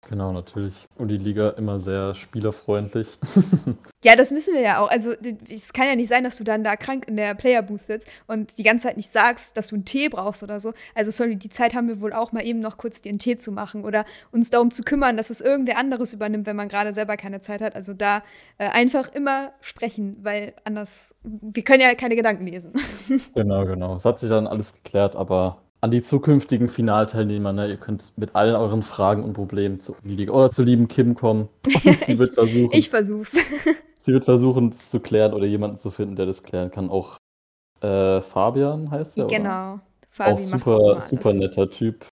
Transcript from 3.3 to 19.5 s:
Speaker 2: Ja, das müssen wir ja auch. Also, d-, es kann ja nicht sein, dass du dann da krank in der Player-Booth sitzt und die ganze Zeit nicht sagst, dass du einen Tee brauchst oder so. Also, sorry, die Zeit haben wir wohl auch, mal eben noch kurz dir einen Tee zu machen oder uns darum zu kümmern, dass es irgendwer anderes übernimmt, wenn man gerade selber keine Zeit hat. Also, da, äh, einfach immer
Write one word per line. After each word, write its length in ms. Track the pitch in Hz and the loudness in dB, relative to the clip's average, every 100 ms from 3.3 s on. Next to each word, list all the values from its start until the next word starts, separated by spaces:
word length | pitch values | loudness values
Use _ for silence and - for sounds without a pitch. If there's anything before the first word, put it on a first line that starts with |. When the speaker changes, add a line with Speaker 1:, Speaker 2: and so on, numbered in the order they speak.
| - - 185 - 117 - _ 226 | 2 2 0 -2 -10 -12 _ 8
Speaker 2:
Ja, 100 | 233 | 8
das 160 | 269 | 8
müssen 220 | 285 311 | 2 -2
wir 80 | 330 | 0
ja 180 | 233 190 | 2 2
auch. 100 | 202 | 2
Also, 240 | 240 226 240 | 0 -2 -8
d-, 200 | 233 214 - | -8 -12 -14
es 240 | 220 - | -16 -12
kann 140 | - 262 | -2 0
ja 80 | 262 | 0
nicht 120 | 233 | 2
sein, 160 | 240 | 0
dass 140 | 254 240 | 0 -6
du 60 | 220 | -4
dann 180 | 214 | -2
da 140 | 214 208 | -2 -4
krank 280 | - 269 - | -4 -8 -6
in 80 | 214 | -4
der 160 | 208 | -4
Player-Booth 480 | 208 262 247 202 208 | -2 0 0 -4 -10
sitzt 260 | - 214 - - _ | -8 -10 -10 -20 _
und 300 | 220 214 - | -8 -8 -2
die 60 | |
ganze 240 | 208 233 247 | 0 0 -2
Zeit 80 | - | -6
nicht 160 | 208 | -4
sagst, 460 | 220 220 240 - - | 2 2 0 -8 -10
dass 100 | 214 | -8
du 80 | 214 | -8
einen 100 | 190 | -6
Tee 220 | 277 294 | -4 -4
brauchst 360 | 214 196 202 | -4 -8 -8
oder 160 | 202 208 | -12 -10
so. 100 | 214 226 - - | -10 -12 -14 -4
Also, 160 | 214 | -4
sorry, 240 | 214 240 208 | -2 -4 -4
die 140 | 208 | -10
Zeit 240 | - 240 | -2 -2
haben 140 | 233 233 | 0 -4
wir 100 | 220 | -4
wohl 140 | 214 | -6
auch, 180 | 226 226 | -4 -4
mal 140 | 226 226 | -6 -6
eben 140 | 233 | -6
noch 180 | 220 214 | -6 -8
kurz 240 | 233 220 | -12 -12
dir 80 | 208 | -10
einen 80 | 202 | -6
Tee 160 | 247 233 | -4 -4
zu 140 | - | -6
machen 320 | 202 208 214 | -10 -10 -10
oder 220 | 202 214 214 - _ | -4 -4 -4 -12 _
uns 180 | 233 226 | -2 2
darum 220 | 240 240 | 4 2
zu 120 | - | 0
kümmern, 340 | 233 285 277 226 | -4 0 2 0
dass 120 | 220 | -4
es 120 | 226 | -2
irgendwer 360 | 254 277 254 220 | 0 2 0 -2
anderes 360 | 269 254 240 | -2 -2 -4
übernimmt, 320 | 208 214 214 208 | -6 -4 -4 -4
wenn 100 | 208 | -6
man 140 | 208 | -6
gerade 240 | 202 208 | -4 -4
selber 240 | 208 214 208 | -2 -4 -4
keine 240 | 202 196 | -6 -12
Zeit 180 | 196 208 | -10 -8
hat. 160 | 214 - | -6 -8
Also, 180 | 190 | -14
da, 300 | 196 202 208 208 - _ _ | -4 0 0 -4 -20 _ _
äh, 100 | 202 | -2
einfach 420 | 220 247 277 262 | 4 4 2 -4
immer 380 | - 285 269 269 | -4 -2 -2 -4